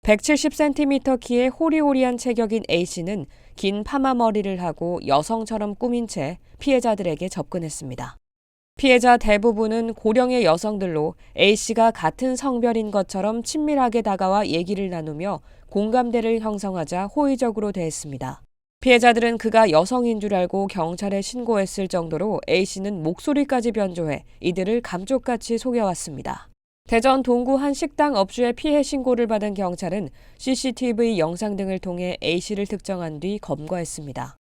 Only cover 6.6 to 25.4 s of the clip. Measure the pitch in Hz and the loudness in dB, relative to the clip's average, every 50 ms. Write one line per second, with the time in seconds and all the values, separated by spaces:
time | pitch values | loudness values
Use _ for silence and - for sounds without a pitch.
6.6 | - 294 269 247 240 233 214 196 190 175 156 - 180 185 - 185 139 - - 180 | 0 2 2 2 2 0 0 0 -2 -4 -4 -4 -6 -8 -6 -8 -8 -6 -6 -6
7.6 | 165 156 - - 147 135 127 - 127 - - - _ _ _ _ _ _ _ _ | -6 -6 -10 -10 -12 -12 -10 -10 -12 -12 -14 -20 _ _ _ _ _ _ _ _
8.6 | _ _ _ - - 269 254 247 240 247 240 240 - 226 208 208 202 240 214 208 | _ _ _ 2 6 6 6 8 8 6 6 6 6 4 4 4 4 2 2 2
9.6 | 220 214 220 233 233 226 220 - - 214 214 254 247 247 254 247 226 160 160 165 | -2 0 0 -2 -2 -4 -6 -2 0 2 4 4 4 4 2 4 4 4 4 2
10.6 | - 214 214 196 190 180 160 151 151 170 180 - - - - - 170 196 214 208 | 0 -4 -2 -2 -4 -2 0 -2 -2 -2 -4 -8 -20 -12 2 4 4 4 4 2
11.6 | - - 220 226 226 226 220 - - 160 - - 254 262 254 247 269 277 254 240 | 0 -2 2 4 4 4 2 2 -2 -2 -2 0 -4 -4 -2 -2 -2 -2 -2 0
12.6 | 233 240 233 226 214 214 202 202 185 - - 190 185 208 220 233 226 - - 311 | 0 0 0 0 -2 0 0 -2 -2 -2 -4 -4 -2 -2 -2 -4 -6 -6 -4 -2
13.6 | 302 302 302 277 254 240 214 240 220 220 196 185 196 185 190 208 208 - 151 165 | 0 0 2 2 2 2 2 0 0 0 -2 0 0 2 2 2 2 0 0 -2
14.6 | 180 175 208 190 196 185 180 165 156 156 151 147 175 202 190 147 - - - - | -2 -2 -4 -4 -4 -6 -6 -6 -8 -8 -8 -6 -6 -6 -6 -8 -10 -18 -20 -20
15.6 | - - - 196 208 220 226 254 247 240 226 240 220 226 226 226 220 220 208 196 | -20 -6 -4 -2 -2 2 2 2 2 2 0 0 2 2 0 0 -2 -4 -6 -4
16.6 | 208 196 185 180 156 - 185 180 196 202 - 294 294 277 269 240 262 233 208 220 | -6 -4 -4 -4 -4 -4 -4 -4 -4 -2 0 0 2 2 2 2 0 -2 0 -2
17.6 | 208 208 190 185 170 160 147 - - 151 139 127 135 131 135 - - _ _ _ | -4 -4 -4 -4 -4 -4 -6 -8 -10 -10 -10 -8 -8 -10 -10 -12 -18 _ _ _
18.6 | _ _ _ _ - 262 247 240 240 240 233 233 233 233 233 220 - 226 214 226 | _ _ _ _ 6 6 6 8 8 6 6 6 2 0 0 0 -2 4 6 6
19.6 | 220 196 151 156 180 190 254 247 240 240 226 214 202 208 202 185 180 175 - 196 | 6 8 6 4 4 4 0 0 0 0 0 -2 -2 0 0 0 0 0 0 -2
20.6 | 196 196 - 190 160 165 175 - 208 202 196 196 196 - - 247 240 226 226 202 | -2 -2 -2 -4 -4 -4 -4 -4 -4 -2 -2 -2 -4 -4 -8 -6 -2 0 0 0
21.6 | 196 185 - - 190 180 - 180 165 160 165 151 185 220 196 151 - - 151 180 | 0 -2 -2 -6 -4 -2 -2 -4 -2 -2 -4 -2 -2 -2 -2 -4 -2 0 2 2
22.6 | 196 - - 190 190 202 208 175 156 156 180 - - 302 285 285 285 277 269 247 | 2 0 -4 -8 -6 -6 -6 -4 -4 -4 -4 -4 -2 0 0 0 2 2 0 0
23.6 | 220 240 208 220 202 185 175 175 165 151 139 - - - - - - 160 175 190 | 0 -2 -2 -2 -2 -2 -2 -4 -4 -4 -4 -6 -8 -16 -20 -4 -4 -4 -2 -2
24.6 | 185 196 226 240 240 - - 180 190 - 269 254 - - 247 - | -2 0 -2 -2 -2 -4 -8 -8 -4 -2 -2 -2 0 -2 -4 -4